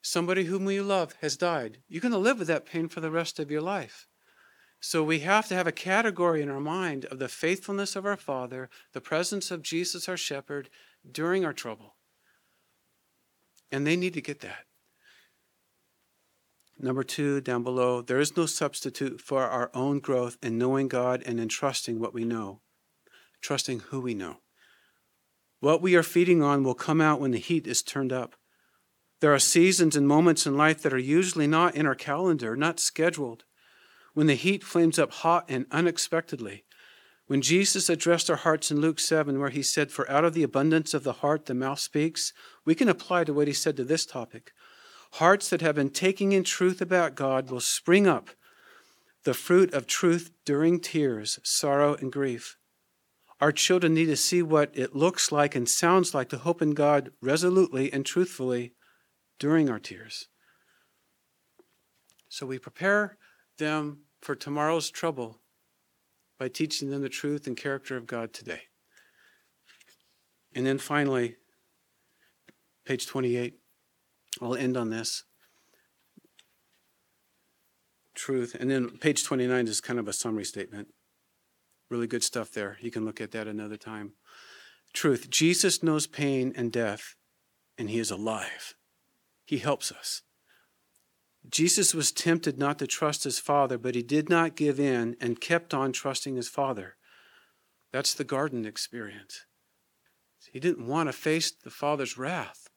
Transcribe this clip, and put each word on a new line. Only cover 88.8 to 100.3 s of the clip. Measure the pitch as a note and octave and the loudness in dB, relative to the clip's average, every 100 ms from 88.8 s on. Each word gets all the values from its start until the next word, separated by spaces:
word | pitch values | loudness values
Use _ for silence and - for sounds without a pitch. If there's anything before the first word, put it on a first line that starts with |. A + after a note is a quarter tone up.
| _ _ _ _ _ _ | _ _ _ _ _ _
He | _ C#3+ | _ -4
helps | D3 C#3 - | -2 -4 -6
us. | - - - _ _ _ _ _ _ _ _ _ _ _ _ B2 | -10 -10 -10 _ _ _ _ _ _ _ _ _ _ _ _ -6
Jesus | - E3 A3 - E3 | 0 2 4 2 2
was | C#3 | -2
tempted | - E3+ E3 D#3+ C3 | -2 0 0 0 -2
not | C#3+ C#3+ | -2 -2
to | C3+ | -6
trust | - D#3 D3 | -2 -2 -2
his | C#3+ A#2+ | -6 -6
Father, | - C#3+ C3+ B2+ | 0 2 2 0
but | B2+ A#2+ | -4 -4
he | |
did | A#2+ D3 D#3 | 0 -2 2
not | E3+ E3 D#3+ | 2 2 0
give | D3+ C3+ | 0 2
in | C#3+ B2 A#2 A#2 | 0 0 -2 -4
and | B2 A#2 | -4 -4
kept | - E3+ E3+ | -2 -2 0
on | C#3 C3+ | -4 -2
trusting | B2+ C#3 C3 C#3+ C3 | -4 -6 -6 -6 -6
his | A#2 | -6
Father. | - C#3 A2+ F2+ _ _ _ _ _ _ _ _ _ _ | -4 -4 -4 -10 _ _ _ _ _ _ _ _ _ _
That's | C3 C3+ | -4 -4
the | - C3+ | -4 -4
garden | C3+ D3+ B2+ G#2+ | -2 -2 -4 -8
experience. | - - A#2+ G#2+ G2+ - - - _ _ _ _ _ _ _ _ | -8 -10 -10 -14 -16 -18 -20 -20 _ _ _ _ _ _ _ _